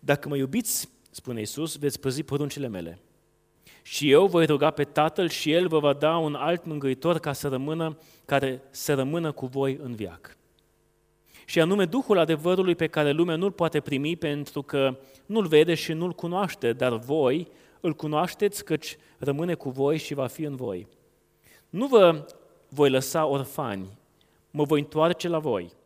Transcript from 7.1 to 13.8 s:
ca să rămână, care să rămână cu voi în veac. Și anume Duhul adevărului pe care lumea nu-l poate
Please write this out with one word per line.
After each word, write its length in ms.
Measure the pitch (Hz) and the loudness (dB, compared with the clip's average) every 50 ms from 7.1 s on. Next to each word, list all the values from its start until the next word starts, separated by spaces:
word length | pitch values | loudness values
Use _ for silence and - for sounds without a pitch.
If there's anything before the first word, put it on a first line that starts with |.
| 175 165 | 0 0
ca 140 | 160 156 139 | -2 -4 -6
să 160 | - - 147 | -4 -4 -4
rămână, 500 | 135 127 135 147 156 165 165 160 156 - - - - _ _ | -4 -4 -4 -4 -4 -4 -4 -4 -6 -8 -18 -20 -20 _ _
care 380 | - 143 139 135 131 131 127 - - | 0 0 0 0 0 -4 -6 -12 -18
să 240 | _ - - - 147 | _ -12 -4 -2 0
rămână 380 | 135 135 135 156 170 170 156 147 | 0 0 -2 -2 -2 -4 -4 -6
cu 140 | - - | -6 -10
voi 320 | 127 123 135 135 135 135 135 151 | -8 -4 -2 0 0 -2 -4 -8
în 120 | 127 120 | -12 -10
veac. 440 | 107 107 90 85 - _ - - _ _ _ _ _ _ _ _ _ _ _ _ _ _ _ _ _ _ _ _ - - - | -8 -10 -12 -12 -16 _ -20 -20 _ _ _ _ _ _ _ _ _ _ _ _ _ _ _ _ _ _ _ _ -20 -16 -4
Și 100 | - 175 | 2 2
anume 240 | 160 165 190 208 190 | 2 4 4 2 0
Duhul 340 | 165 160 254 269 - 214 185 | 0 0 -4 0 2 4 4
adevărului 560 | 160 156 165 151 151 175 185 185 185 185 170 | 4 2 0 0 2 0 2 2 2 0 2
pe 120 | 170 170 | 0 0
care 240 | 151 - 160 151 147 | -2 0 0 0 2
lumea 260 | 143 156 170 180 165 | 2 2 0 0 0
nu-l 160 | 160 180 202 190 | -2 -2 -2 -2
poate 280 | - 170 160 - 151 | 0 -2 0 0 -2